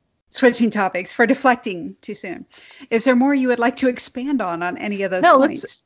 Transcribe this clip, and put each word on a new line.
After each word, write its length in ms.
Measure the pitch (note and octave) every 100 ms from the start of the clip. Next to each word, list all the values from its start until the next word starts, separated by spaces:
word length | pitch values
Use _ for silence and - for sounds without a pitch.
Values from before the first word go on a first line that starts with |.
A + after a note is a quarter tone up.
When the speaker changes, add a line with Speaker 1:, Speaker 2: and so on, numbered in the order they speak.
| _ _ _
Speaker 1:
switching 380 | - B3 A#3+ A#3
topics, 420 | G#3+ F#3 F3+ F#3
for 120 | - A3+
deflecting 680 | B3+ C4 A#3+ A3 F3 F#3 G3
too 140 | - G#3
soon. 300 | F#3+ - - - - - -
Is 140 | A3+
there 120 | C4 B3
more 200 | C#4 C#4
you 140 | B3+
would 100 | A#3+
like 160 | A#3 B3+
to 120 | C4
expand 520 | B3 - B3 C4+ C4+
on, 220 | F#3 E3+
on 140 | F3 -
any 260 | G#3 G3+
of 80 | F#3+
those 120 | F#3
Speaker 2:
No, 140 | E4+ C#4
Speaker 1:
points? 240 | C#4+ -
Speaker 2:
let's, 200 | - -